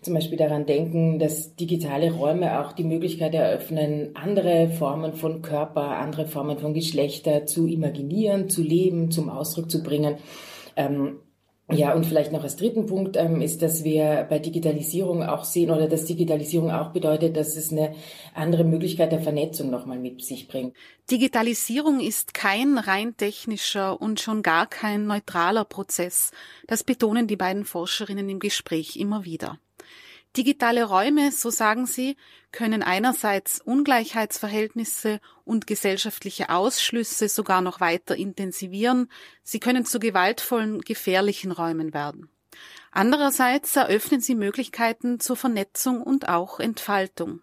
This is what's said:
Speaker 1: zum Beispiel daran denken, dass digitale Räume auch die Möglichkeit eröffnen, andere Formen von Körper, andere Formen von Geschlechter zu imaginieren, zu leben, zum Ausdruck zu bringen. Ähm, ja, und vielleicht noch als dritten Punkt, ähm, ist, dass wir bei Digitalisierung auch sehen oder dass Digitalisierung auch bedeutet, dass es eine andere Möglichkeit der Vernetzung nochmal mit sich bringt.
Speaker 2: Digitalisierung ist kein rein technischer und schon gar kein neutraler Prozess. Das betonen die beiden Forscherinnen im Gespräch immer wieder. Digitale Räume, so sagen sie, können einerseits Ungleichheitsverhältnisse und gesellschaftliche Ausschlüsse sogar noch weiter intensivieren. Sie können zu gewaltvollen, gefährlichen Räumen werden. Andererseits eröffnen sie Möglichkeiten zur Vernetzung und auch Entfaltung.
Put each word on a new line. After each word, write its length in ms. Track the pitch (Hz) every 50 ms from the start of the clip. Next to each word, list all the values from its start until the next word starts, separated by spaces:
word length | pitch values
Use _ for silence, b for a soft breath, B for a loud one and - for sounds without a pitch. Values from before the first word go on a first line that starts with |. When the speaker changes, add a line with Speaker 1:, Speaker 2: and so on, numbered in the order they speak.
Speaker 1:
zum 140 | - 175 175
Beispiel 240 | 156 156 - 160 156
daran 280 | 156 151 151 147 147
denken, 520 | 147 147 143 165 165 165 165 165 165 160 156
dass 380 | 160 151 156 - - - -
digitale 560 | - 175 165 175 165 160 143 139 143 165 165
Räume 480 | 165 165 135 147 160 180 180 147 110 131
auch 120 | 147 -
die 120 | - - 170
Möglichkeit 500 | 160 160 165 175 175 - - 165 156 160
eröffnen, 760 | 160 156 - 104 - - - 165 156 151 147 151 151 147 147 -
andere 540 | - 151 185 202 196 180 180 170 165 165 165
Formen 460 | 165 165 156 139 143 156 160 160 156
von 280 | - 160 160 160 165
Körper, 540 | - - 156 147 151 147 - 156 143 143 -
andere 300 | - 131 151 156 156 156
Formen 300 | - - 147 139 151 147 143
von 120 | 151 151
Geschlechter 760 | 151 160 165 - - 139 139 143 - - - 165 151 147 151
zu 200 | - - 170 165
imaginieren, 800 | 165 170 160 160 151 - 143 139 143 165 208 220 208 196 196 185 190
zu 140 | - 175
leben, 480 | 165 151 165 175 185 185 170 170 165 165
zum 180 | 160 165 151 -
Ausdruck 440 | - 135 151 - - 170 165 165
zu 100 | - 160
bringen. 360 | 165 - 147 147 151 147 147 B B B B B B B B B B B B
Ähm, 420 | - 143 139 143 143 139 143 - - - _ _ _ _ _ _ _ _ -
ja, 240 | 156 151 147 143 -
und 120 | 165 165
vielleicht 260 | - 160 156 143 147
noch 120 | 156 151 -
als 120 | 143 -
dritten 300 | - 180 233 233 220 208
Punkt, 320 | - 190 190 196 190 - -
ähm, 240 | 165 165 165 160
ist, 180 | - 160 - -
dass 240 | 170 160 160 - 156
wir 420 | 160 156 156 156 151 151 143 - -
bei 80 | 156 151
Digitalisierung 840 | 151 165 165 170 165 160 151 151 - - - 170 196 - 175 170
auch 220 | 156 - 143 147 -
sehen 260 | - - 175 170 160
oder 160 | 160 156 156
dass 200 | 151 165 156 -
Digitalisierung 640 | - 175 165 170 165 156 151 147 151 165 170 160 165
auch 220 | 160 - 156 165
bedeutet, 440 | - 180 - 156 156 156 170 160 160
dass 200 | 156 151 151 -
es 140 | 160 156 -
eine 240 | 160 151 156 151 156 B B B B B B B
andere 320 | B - 156 165 170 165 165
Möglichkeit 480 | 160 160 165 - - - - 165 160
der 80 | 165 156
Vernetzung 480 | - 156 147 147 147 156 - - 139 135
nochmal 300 | 123 120 120 131 127 127
mit 260 | 127 127 123 - -
sich 240 | - 135 117 - -
bringt. 260 | - 135 127 127 B B B B B B _ -
Speaker 2:
Digitalisierung 880 | 254 233 254 262 - 233 220 233 233 - - - 226 269 294 320 285 262
ist 320 | - 220 220 - - -
kein 460 | - - - 202 196 214 262 285 285 240
rein 400 | 202 190 190 196 214 233 226 -
technischer 840 | 208 202 208 - - 226 220 202 - - - 208 196 190 185 -
und 180 | - 220 220 208
schon 220 | - - 220 214
gar 260 | 202 170 165 165 190
kein 400 | - - - - 214 208 208 208
neutraler 600 | 208 208 208 - - - 175 170 175 208 220 208
Prozess. 640 | _ - - 196 - - - 175 180 - - - - B B B B B B B
Das 180 | - 226 220 -
betonen 420 | - 254 - 240 214 208 240 233
die 100 | 208 214
beiden 300 | 190 190 185 190 202 208
Forscherinnen 640 | - - 175 170 185 - - 220 196 196 196 202 196
im 80 | 196 190
Gespräch 580 | 185 208 208 - - - 170 160 160 - -
immer 300 | - 196 202 208 214 190
wieder. 320 | 175 160 - - - - - _ _ _ B B B B B B B B B B B _
Digitale 480 | - 254 262 285 - 247 233 240 240 233
Räume, 480 | 208 196 185 202 269 294 302 285 285
so 160 | 269 - - 233
sagen 380 | 233 - 226 214 220 240 254
sie, 280 | 240 - - 254 262 277 b b b b b b b
können 300 | - - 233 220 220 208
einerseits 800 | - - 180 190 220 254 247 - - 214 202 196 - - - -
Ungleichheitsverhältnisse 1600 | - - 240 277 294 285 262 233 220 220 - 226 220 214 - - - 208 208 214 214 214 - 233 226 - - - - 240 214 208 b b b b b
und 220 | - 226 220 -
gesellschaftliche 840 | - 214 202 - 202 190 196 - 226 - - - 202 - - 190 -
Ausschlüsse 760 | 160 175 190 254 - - - - - 233 226 - - - 220 202
sogar 340 | - - 208 - 190 185
noch 180 | 180 180 175 -
weiter 340 | 185 165 165 175 _ - 175
intensivieren. 960 | - 185 202 185 - 196 185 175 - 196 180 185 196 220 240 254 247 247 233 B B B B B B
Sie 160 | B - - 220
können 280 | - 240 247 254 233
zu 120 | - - 233
gewaltvollen, 840 | 208 226 190 190 180 196 226 - - - 247 233 220 214 214 190
gefährlichen 680 | - - 226 - - - 185 185 196 208 196 - - 190
Räumen 440 | 180 175 170 165 165 160 160 160 151
werden. 340 | 147 147 147 147 - - - _ _ _ _ B B B B B B B B
Andererseits 840 | B - 220 233 269 294 294 277 269 - 262 247 254 285 - - -
eröffnen 460 | 277 254 - 190 220 - - 302 262
sie 140 | - - 254
Möglichkeiten 840 | 226 202 196 208 - 254 - - - 233 226 226 233 - 247 240 226
zur 160 | - - 254
Vernetzung 680 | - - 254 233 202 196 _ _ - - 262 254 233
und 260 | 247 - 269 277 - -
auch 320 | 175 170 180 196 - -
Entfaltung. 800 | - 226 214 - - - 202 196 190 190 _ - 170 - - 170